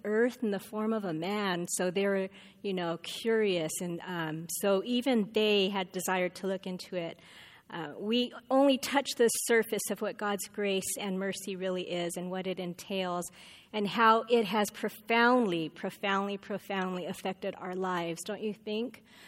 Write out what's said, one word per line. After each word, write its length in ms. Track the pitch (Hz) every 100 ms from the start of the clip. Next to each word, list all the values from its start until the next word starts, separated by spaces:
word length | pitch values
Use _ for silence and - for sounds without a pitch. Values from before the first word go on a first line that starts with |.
| 208
earth 360 | 214 240 240
in 100 | 220
the 80 | 196
form 340 | - 214 214
of 100 | 220
a 80 | 196
man." 560 | 160 170 208 202 175 180
So 240 | - 185
they 160 | 180 202
were, 220 | 196 190 - - -
you 120 | 202
know, 240 | 185 170 165
curious. 720 | - - 226 226 208 180 156 -
And, 180 | 175 170 -
um, 400 | 175 160 160 170 -
so 220 | 202 196 214
even 440 | 247 254 240 202
they 340 | - 214 208 190
had 240 | 202 185
desired 420 | 190 180 185 180 -
to 120 | 190
look 180 | 190 190
into 300 | 180 - 180
it. 240 | 165 - - - - - _
Uh, 200 | 170 156 127
we 320 | 202 233 247 - -
only 280 | 269 285 262
touch 320 | - 285 269 -
the 100 | 233
surface 640 | - - 233 220 208 -
of 120 | 202
what 160 | 208 -
God's 300 | 208 202 -
grace 480 | - 202 190 - -
and 220 | 202 185
mercy 380 | 196 185 - 185
really 320 | 185 185 180
is 240 | 175 170 175
and 160 | 180
what 160 | 185 185
it 120 | 180
entails 720 | 180 175 - 196 180 175 175 - - - -
and 140 | 214 202
how 360 | 226 226 226 233
it 160 | 240 202
has 240 | 214 202
profoundly, 1000 | - 214 - - 233 240 247 220 170 160
profoundly, 720 | - 190 - 196 196 202 196
profoundly 720 | - 202 - 196 185 180 165
affected 480 | 185 190 185 196 185
our 180 | 185 185
lives, 460 | 185 180 170 165
don't 180 | - 202
you 120 | 214
think? 500 | 202 - 214 247 - _ -